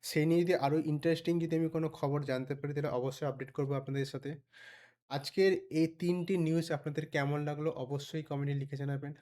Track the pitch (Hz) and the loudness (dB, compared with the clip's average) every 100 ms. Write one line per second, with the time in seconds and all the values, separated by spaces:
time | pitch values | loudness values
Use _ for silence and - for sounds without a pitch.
0 | - - 156 170 175 185 139 151 156 151 | -2 2 4 4 4 4 4 2 2 0
1 | 165 160 170 170 165 160 165 165 160 156 | 2 2 2 0 2 2 2 0 -2 -2
2 | 143 143 139 131 131 139 143 147 143 123 | 0 0 0 -2 -2 -4 -4 -2 0 0
3 | 131 127 147 127 135 - 139 139 139 139 | -2 -2 -4 -4 -8 -4 -2 -2 -2 -2
4 | 135 135 139 143 _ - - - - _ | -2 -4 -8 -10 _ -20 -20 -20 -20 _
5 | _ 139 139 - 190 185 - 156 160 165 | _ -6 -4 4 4 4 -2 0 0 0
6 | 175 180 175 190 160 165 160 147 - 147 | 0 0 2 2 4 2 2 -2 -2 -4
7 | 151 151 139 147 147 147 151 160 131 143 | -2 0 2 0 -2 -2 -2 -2 -4 -4
8 | 143 160 151 143 143 143 139 139 139 139 | -4 -8 -4 -2 0 -2 -4 -4 -4 -4
9 | 143 147 | -6 -12